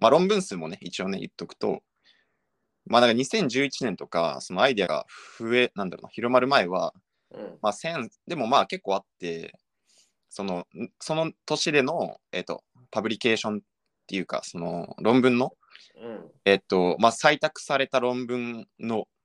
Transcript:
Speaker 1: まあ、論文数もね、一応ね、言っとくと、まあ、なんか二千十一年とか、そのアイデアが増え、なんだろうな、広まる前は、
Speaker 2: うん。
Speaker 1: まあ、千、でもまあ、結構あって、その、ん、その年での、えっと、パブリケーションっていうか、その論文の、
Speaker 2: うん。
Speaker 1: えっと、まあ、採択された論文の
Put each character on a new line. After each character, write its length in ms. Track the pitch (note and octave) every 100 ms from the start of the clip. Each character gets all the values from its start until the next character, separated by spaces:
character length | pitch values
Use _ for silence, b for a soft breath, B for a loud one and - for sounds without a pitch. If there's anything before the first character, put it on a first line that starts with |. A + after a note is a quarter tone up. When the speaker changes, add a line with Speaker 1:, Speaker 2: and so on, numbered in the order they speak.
Speaker 1:
ま 60 | A2+
あ、 40 |
論 180 | D#3 F#3
文 120 | G#3
数 160 | - F2+
も 120 | D#2+
ね、 100 | F#2
一 180 | F2+ -
応 60 | F#2+
ね、 100 | G2
言 100 | G2
っ 40 | -
と 120 | -
く 60 |
と、 280 | - G#2+ - _ _ _ _ _ _ _ _ _ _
ま 140 | - A2+
あ、 20 |
な 60 | A#2+
ん 40 |
か 40 |
二 100 | A#2
千 240 | C3+ A3 D3
十 160 | B2+
一 200 | C#3 -
年 120 | D#3+ F2+
と 120 | -
か、 300 | E2+ E2 C2+
そ 120 | -
の 80 | F2+
ア 60 | C3+
イ 60 |
デ 100 | G#2+
ア 20 | E2+
が 180 | D2 - - - -
増 160 | A2+
え、 180 | B2 B2 G2
な 80 |
ん 60 | F#2+
だ 60 | -
ろ 40 |
う 20 |
な、 40 | -
広 240 | - A#2+
ま 80 | B2+
る 80 | B2+
前 180 | C#3 F2+
は、 260 | F2+ E2 - _ _ _
Speaker 2:
う 80 | G#2
ん。 200 | G2+ -
Speaker 1:
ま 80 | G#2+
あ、 20 |
千、 380 | - E3 E3 - _ -
で 80 |
も 140 | E3 A2+
ま 120 | C3
あ、 60 | F#2+
結 160 | F#2
構 140 | G2+ G2
あ 20 |
っ 60 | - _
て、 340 | F2 E2 E2 - _ _ _ b b _ _
そ 140 | -
の、 240 | G2 F2 - -
ん、 120 | A#2 -
そ 140 | -
の 180 | D#3 D#3+ - -
年 240 | D3+ E3+
で 120 | D3
の、 380 | C3 E3 G2 - _
え 80 | F2+
っ 40 |
と、 200 | - - _ _ _
パ 100 | G#2+
ブ 80 | G#2+
リ 100 | G#2+
ケ 160 | A#2+
ー 20 | A2
シ 100 | A2
ョ 60 |
ン 60 | G#2
っ 20 | - _ _ _ -
て 80 | F#2+
い 40 |
う 60 | E2+
か、 160 | -
そ 160 | - F2
の 380 | E2+ E2+ E2 -
論 200 | G#2+ B2+
文 180 | B2+ A#2+
の、 140 | C3+ - b b b b
Speaker 2:
う 120 | A#2
ん。 220 | G#2 - _
Speaker 1:
え 120 | G2 G2
っ 20 |
と、 360 | - F#2+ F2+ E2+
ま 120 | A2+
あ、 20 |
採 260 | - D3+ D3+
択 240 | D3+ -
さ 160 | - C#3
れ 80 | C3+
た 140 | C3
論 260 | B2 B2+ A#2+
文 400 | B2 A#2+ A#2 - -
の 260 | A2+ A2 - _